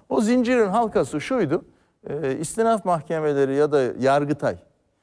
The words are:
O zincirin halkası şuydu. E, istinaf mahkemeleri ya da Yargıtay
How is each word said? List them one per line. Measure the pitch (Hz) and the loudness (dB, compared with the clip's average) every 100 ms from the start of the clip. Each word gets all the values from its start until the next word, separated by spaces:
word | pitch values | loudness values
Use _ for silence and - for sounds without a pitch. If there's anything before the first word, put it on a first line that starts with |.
| _ | _
O | 262 | -2
zincirin | 214 247 233 254 202 | 2 2 2 2 2
halkası | 208 220 202 143 151 | 2 0 0 -2 -4
şuydu. | - 262 156 131 - _ _ _ - | -4 -2 0 -2 -4 _ _ _ -10
E, | 143 143 135 | -6 -4 -4
istinaf | 165 - 226 220 | -6 -2 0 0
mahkemeleri | 180 170 - 165 151 139 135 | 0 -4 -2 -4 0 0 2
ya | 139 147 | 2 2
da | 143 123 - | 2 0 0
Yargıtay | 131 143 147 147 135 87 - _ _ _ | 2 2 0 -2 -4 -6 -12 _ _ _